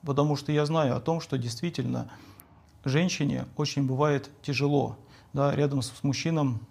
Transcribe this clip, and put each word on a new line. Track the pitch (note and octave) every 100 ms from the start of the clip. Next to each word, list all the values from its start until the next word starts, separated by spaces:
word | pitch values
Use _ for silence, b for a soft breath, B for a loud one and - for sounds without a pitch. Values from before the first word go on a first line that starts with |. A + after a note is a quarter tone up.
| -
потому | C#3 D3 C#3+
что | -
я | D3+ D3
знаю | D#3+ C#3+ B2
о |
том, | C#3 E3
что | - C3+
действительно | A#2+ A#2 F3 - B2 B2+ - B B B B B B - -
женщине | C3+ F3+ - C#3+ C3 B2+ -
очень | D3 - C3+
бывает | C3 D3+ C#3+ C#3 -
тяжело, | - B2+ C#3+ C#3+ B2 A2+ B B B
да, | C#3 C#3+ C#3+
рядом | D3 C#3
с, | A#2
с | -
мужчином | C#3+ C3 E3 D#3+ C#3 A2+ -